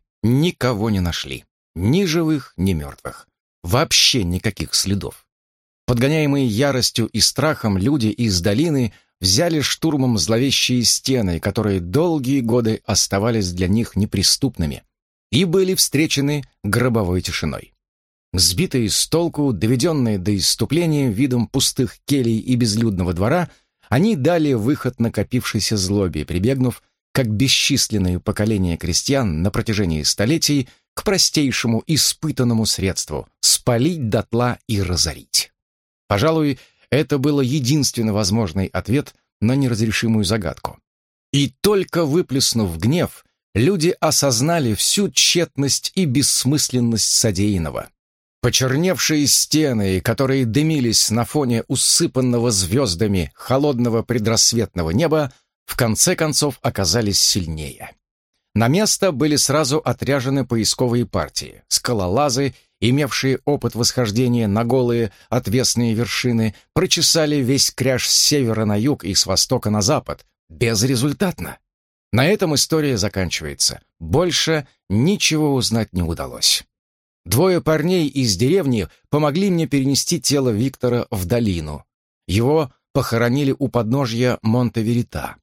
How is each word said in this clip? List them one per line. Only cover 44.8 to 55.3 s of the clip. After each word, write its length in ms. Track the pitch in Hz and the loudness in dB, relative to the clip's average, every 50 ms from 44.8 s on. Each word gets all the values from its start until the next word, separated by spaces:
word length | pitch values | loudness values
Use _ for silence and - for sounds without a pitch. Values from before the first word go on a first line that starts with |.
| - - - - 104 87 | 0 0 0 0 0 0
тщетность 840 | - - - - - 175 165 - _ - 143 135 - - - - - | 2 2 2 2 2 0 -2 -2 _ -2 -2 -2 -2 -2 -4 -4 -2
и 100 | 190 185 | 0 0
бессмысленность 1040 | 143 123 147 131 - - - - 127 151 147 - - - 123 120 117 117 104 - - | 2 2 2 0 0 0 0 0 0 0 0 0 0 0 0 0 0 0 0 0 0
содеянного. 800 | - - - 113 90 90 101 104 101 90 80 73 64 55 - - _ _ _ _ _ _ _ _ _ _ | 0 2 2 0 0 0 0 0 0 0 -2 -4 -6 -8 -10 -12 _ _ _ _ _ _ _ _ _ _
Почерневшие 840 | - 123 - - 131 127 131 147 170 190 175 135 - - 156 151 143 123 | -2 0 0 0 0 0 0 2 2 0 0 0 0 0 0 2 2 2
стены, 720 | - - - - - 156 156 139 123 110 101 95 95 92 | 2 2 2 2 2 2 2 2 2 0 0 0 0 0
которые 460 | - 117 113 - 135 131 135 135 127 | 0 -2 0 0 0 0 0 0 0
дымились 640 | 113 101 143 151 160 160 147 123 113 104 - - - | 0 0 2 2 2 2 0 0 2 2 2 2 2
на 140 | 107 120 117 | 0 0 -2
фоне 380 | - - 151 143 120 120 113 - - | 0 -2 -2 0 0 0 -2 -2 -2
усыпанного 840 | 139 123 - - - - 131 117 - 127 127 127 120 120 113 123 | -2 0 0 2 2 2 2 0 0 0 0 2 2 2 2 0
звёздами 800 | 110 95 92 78 101 139 139 104 87 82 113 104 101 92 80 69 - | 0 0 0 0 0 0 0 0 0 0 0 0 0 0 -2 -4 -6
холодного 640 | - - - 127 139 143 147 139 117 120 120 110 113 | -10 -4 -2 0 2 2 2 0 0 0 0 0 0
предрассветного 880 | 101 - 117 120 104 117 117 104 - - - 104 92 - - 87 82 80 | 0 -2 -2 -2 0 0 2 2 2 2 2 0 -2 -2 -4 -4 -2 0
неба, 420 | 82 117 165 156 156 156 147 131 | 2 2 2 2 0 0 -2 -4